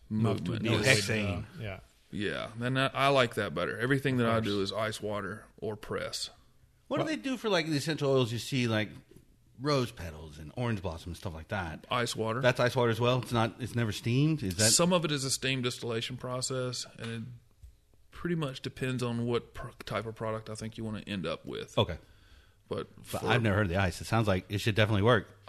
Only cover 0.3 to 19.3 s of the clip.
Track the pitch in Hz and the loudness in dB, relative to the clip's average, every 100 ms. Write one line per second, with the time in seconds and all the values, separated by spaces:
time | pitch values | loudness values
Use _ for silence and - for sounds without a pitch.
0.3 | 107 113 113 113 110 135 117 98 110 101 | 0 -2 -2 0 2 4 4 2 0 0
1.3 | 101 107 - 107 95 - _ _ - 98 | -2 -6 -10 -10 -10 -16 _ _ -6 -4
2.3 | 67 55 113 120 131 135 123 139 139 120 | -4 -6 -6 -2 0 0 2 4 4 4
3.3 | - 101 78 85 107 123 139 139 127 117 | 0 -2 -2 -2 0 2 2 2 2 4
4.3 | 113 107 101 98 98 110 107 104 104 98 | 4 2 0 0 -2 -4 -4 -6 -6 -6
5.3 | 107 - - 110 104 - 92 - - - | -10 -14 -8 -6 -6 -6 -6 -4 -6 -8
6.3 | - - _ - _ - 294 320 294 269 | -12 -20 _ -20 _ -4 -2 0 -2 -4
7.3 | 247 220 180 156 147 160 143 139 135 120 | -4 2 2 2 0 0 0 4 4 4
8.3 | 117 - 135 120 107 107 - - - - | 0 -2 0 2 2 0 -6 -20 -20 -20
9.3 | _ _ - 139 139 120 - 87 78 80 | _ _ -6 0 2 0 -4 -10 -10 -14
10.3 | 76 78 117 120 104 90 82 90 82 98 | -16 -10 -4 -2 0 -2 -6 -8 -8 -8
11.3 | 78 78 101 85 80 - 120 117 - 110 | -8 -6 -4 -4 -8 -4 -2 -2 -2 -2
12.3 | 117 127 123 123 131 120 110 120 127 - | 2 4 4 4 4 2 4 2 2 2
13.3 | 120 113 90 120 117 113 - 113 123 151 | 2 2 -2 -4 -2 -2 -2 0 4 4
14.3 | 156 98 90 107 113 175 180 160 147 131 | 2 0 2 4 6 6 4 2 -2 -2
15.3 | - 131 131 123 123 117 117 - 127 127 | -2 0 0 -2 -4 -4 -4 -4 -6 -6
16.3 | 127 - 131 127 120 - - 113 117 117 | -4 -4 -2 -4 -6 -10 -10 -8 -8 -10
17.3 | 120 - _ - - _ - - - 175 | -14 -20 _ -20 -20 _ -20 -20 -6 -2
18.3 | 170 143 131 - - 131 127 120 117 120 | -2 -2 -6 -10 -4 -2 0 0 0 0